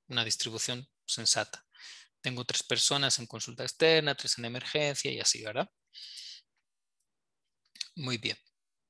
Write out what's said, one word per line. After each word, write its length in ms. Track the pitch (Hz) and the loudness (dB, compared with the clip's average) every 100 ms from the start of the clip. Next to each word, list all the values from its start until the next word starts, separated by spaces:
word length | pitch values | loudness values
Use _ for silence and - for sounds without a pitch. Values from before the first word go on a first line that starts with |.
| - | -6
Una 180 | 127 110 | -2 0
distribución 640 | - 120 110 - 123 139 _ - | 0 -2 -2 -4 -4 -10 _ -6
sensata. 600 | - 113 - 107 - _ - - - - _ | 0 2 2 2 -6 _ -20 -18 -18 -20 _
Tengo 240 | 127 123 | -6 -4
tres 200 | 123 - | -2 -2
personas 540 | - 123 - 143 139 - | 0 2 4 4 2 2
en 80 | 117 | -2
consulta 360 | 110 - 120 | -10 -10 -6
externa, 520 | 123 - 160 160 151 139 | -6 4 6 6 4 0
tres 220 | - - | -2 -2
en 80 | 117 | -2
emergencia 640 | 123 - 151 147 139 139 | -6 -2 0 0 0 -2
y 120 | 120 | 0
así, 200 | - 117 | 2 2
¿verdad? 300 | 110 113 185 _ _ - - - - - _ _ _ _ _ _ _ _ _ _ _ _ _ - - - | 0 -4 -4 _ _ -18 -16 -14 -14 -16 _ _ _ _ _ _ _ _ _ _ _ _ _ -12 -12 -8
Muy 220 | 131 120 | -4 -2
bien. 200 | 107 98 _ _ _ _ _ | -4 -6 _ _ _ _ _